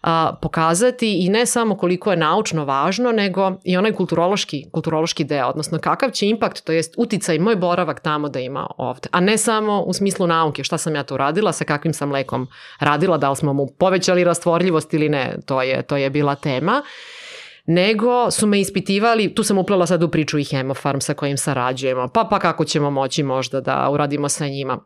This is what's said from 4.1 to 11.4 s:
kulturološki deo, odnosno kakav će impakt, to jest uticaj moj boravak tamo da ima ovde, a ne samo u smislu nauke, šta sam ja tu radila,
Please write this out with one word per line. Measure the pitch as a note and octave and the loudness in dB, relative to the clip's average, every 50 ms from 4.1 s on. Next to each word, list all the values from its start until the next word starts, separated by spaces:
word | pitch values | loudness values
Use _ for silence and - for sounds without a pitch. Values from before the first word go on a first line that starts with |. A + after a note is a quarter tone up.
| E3 E3 E3+ F3+ G#3 G3 - - - C#3 - - | 2 2 2 2 0 0 -2 -6 -8 -10 -8 -6
kulturološki | - E3 - E3 D#3 D#3 D#3+ E3 - - D#3 | -6 -4 -2 0 0 0 0 -2 -2 -4 -2
deo, | C3 D3+ C#3+ B2 | -2 0 0 0
odnosno | B2 C3+ D#3 D3 - E3 D#3 | -2 -2 -4 -6 -4 -6 -2
kakav | - - D#3+ - - B3+ | 0 0 0 2 0 -2
će | - - G#3 | 0 0 0
impakt, | G3+ A3 G#3+ - G3 - - | 0 2 0 0 -4 -4 -6
to | _ - | _ -2
jest | D#3+ E3 D#3 D#3+ - | 0 0 0 -2 -2
uticaj | - A#3+ A#3 A3 F3+ - - E3 D#3 | -4 -2 0 0 -2 0 0 0 2
moj | F3 A3 A#3 | 2 2 2
boravak | F#3 F3+ F3 F3 F3+ F3 D#3 D3+ - | 2 2 0 2 0 0 -2 -4 -4
tamo | - E3 D3+ D3+ D3 C#3+ | -2 -2 -2 -2 -2 -4
da | B2+ C3+ | -4 -6
ima | B2+ B2+ C#3 C3+ D2+ - - | -6 -6 -6 -8 -8 -8 -6
ovde, | - B2+ A#2+ B2 - - - | -6 -6 -6 -6 -6 -8 -2
a | - F3+ | 0 2
ne | F3+ G3+ A3 | 4 4 2
samo | G#3+ - A#3 A3 G#3+ G#3+ G#3+ G#3 G3+ | 2 2 0 0 0 0 0 0 0
u | - - F3+ | -2 -2 -2
smislu | - G3+ G3 F#3 - F#3+ | 0 0 -2 0 0 0
nauke, | E3+ E3 E3 E3 D3+ C#3+ - C#3 | 2 2 2 2 0 -2 -4 -6
šta | - F3 | -4 -4
sam | D#3 - E3 D3+ | -4 -4 -2 -4
ja | C#3+ C3+ | -4 -4
tu | - C#3 | -4 -4
radila, | C3 C3+ C#3+ D#3 F#3+ | -2 -2 0 0 0